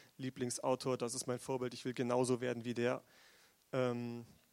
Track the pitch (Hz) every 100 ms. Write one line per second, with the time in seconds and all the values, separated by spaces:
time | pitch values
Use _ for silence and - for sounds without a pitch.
0 | - - 131 135 123 - - 127 139 123
1 | 120 127 - 123 - 131 123 123 131 123
2 | 120 123 127 123 123 120 117 117 120 131
3 | - - - - - _ - 135 123 120
4 | 120 120 113 - _